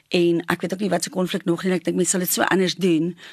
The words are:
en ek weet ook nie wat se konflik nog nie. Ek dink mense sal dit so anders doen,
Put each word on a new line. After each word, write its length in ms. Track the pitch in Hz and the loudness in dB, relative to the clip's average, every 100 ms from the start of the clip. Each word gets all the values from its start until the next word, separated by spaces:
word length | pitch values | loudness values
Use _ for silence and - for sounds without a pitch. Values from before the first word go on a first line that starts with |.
| _ | _
en 340 | 180 170 170 - | 2 2 2 -2
ek 140 | 175 | -4
weet 120 | 175 | -4
ook 60 | 185 | -4
nie 100 | 202 | -2
wat 140 | 175 | -2
se 60 | - | -4
konflik 360 | 185 180 202 - | -4 -2 -2 -2
nog 180 | 170 | -2
nie. 100 | 185 | 0
Ek 100 | 180 | -2
dink 120 | - 180 | -2 0
mense 160 | 175 | 0
sal 80 | 190 | 0
dit 100 | 180 | -2
so 120 | - | 0
anders 320 | - 185 185 - | 2 2 2 2
doen, 400 | 185 165 170 175 - | 2 2 0 -4 -16